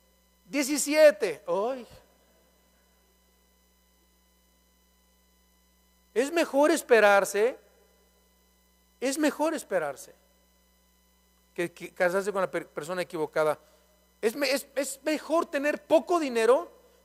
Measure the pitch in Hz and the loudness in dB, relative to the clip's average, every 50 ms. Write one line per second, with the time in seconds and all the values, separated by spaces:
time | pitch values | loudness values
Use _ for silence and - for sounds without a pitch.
0 | _ _ _ _ _ _ _ _ _ 175 185 285 285 233 302 269 - 285 294 302 | _ _ _ _ _ _ _ _ _ -6 -4 -4 -2 -2 -2 -4 -2 0 4 6
1 | 311 294 294 302 - 190 147 139 - - 170 190 202 240 269 254 226 - - - | 6 6 6 4 -2 -6 -6 -6 -8 -6 -4 -4 -4 -6 -8 -10 -14 -18 -20 -20
2 | _ _ _ _ _ _ _ _ _ _ _ _ _ _ _ _ _ _ _ _ | _ _ _ _ _ _ _ _ _ _ _ _ _ _ _ _ _ _ _ _
3 | _ 988 988 988 988 988 988 988 988 988 988 988 988 988 988 988 988 988 988 988 | _ _ _ _ _ _ _ _ _ _ _ _ _ _ _ _ _ _ _ _
4 | 988 988 988 988 988 _ _ _ _ _ _ 988 _ _ _ _ _ _ _ _ | _ _ _ _ _ _ _ _ _ _ _ _ _ _ _ _ _ _ _ _
5 | _ _ _ _ _ _ _ _ _ _ _ _ _ _ _ _ _ _ _ _ | _ _ _ _ _ _ _ _ _ _ _ _ _ _ _ _ _ _ _ _
6 | _ _ - 208 262 285 339 339 302 - - 277 294 311 330 277 - - 247 220 | _ _ -4 -4 -2 -2 0 -2 -2 0 2 2 4 4 2 2 2 4 4 6
7 | 208 202 202 196 185 - - 202 214 247 302 - _ _ _ _ _ _ _ _ | 8 8 6 6 4 2 0 0 0 -2 -2 -4 _ _ _ _ _ _ _ _
8 | _ _ _ _ _ _ _ _ _ _ _ _ _ _ _ _ _ _ _ - | _ _ _ _ _ _ _ _ _ _ _ _ _ _ _ _ _ _ _ -8
9 | 233 269 269 320 302 285 - - 294 330 320 254 - - 202 180 156 143 135 - | -6 -6 -4 0 0 0 0 0 -2 -2 -2 -4 -6 -4 -4 -4 -4 -4 -8 -12
10 | - - - _ _ _ _ _ _ _ _ _ _ _ _ _ _ _ _ _ | -16 -20 -20 _ _ _ _ _ _ _ _ _ _ _ _ _ _ _ _ _
11 | _ _ _ _ _ _ _ _ _ _ _ - 170 170 170 - 175 156 - - | _ _ _ _ _ _ _ _ _ _ _ -8 -8 -8 -8 -12 -18 -12 -4 -2
12 | 185 175 175 196 190 208 185 196 185 180 180 170 156 - - 165 147 156 185 180 | -2 0 0 0 -2 -2 -4 -4 -4 -4 -4 -6 -8 -10 -12 -12 -10 -8 -8 -8
13 | 175 175 - 160 151 143 - 160 156 151 147 - _ _ _ _ _ _ _ _ | -8 -8 -6 -6 -6 -4 -2 -2 0 0 -2 -4 _ _ _ _ _ _ _ _
14 | _ _ _ _ - 233 226 285 285 254 269 277 - - - 262 285 - - - | _ _ _ _ -4 -4 -2 -2 -4 -2 -2 -4 -6 -8 -8 -6 -6 -6 -8 -8
15 | - 311 311 254 - - 302 339 - - - 277 277 294 294 - - - 302 330 | -6 -4 -4 -4 -4 -2 -2 -2 -2 -2 -4 -4 -4 -4 -4 -4 -2 2 2 2
16 | - - 359 339 311 269 240 226 220 226 254 311 349 - - - _ _ _ _ | 2 2 -2 -2 -2 -2 -2 0 2 4 4 2 2 -4 -14 -20 _ _ _ _
17 | _ | _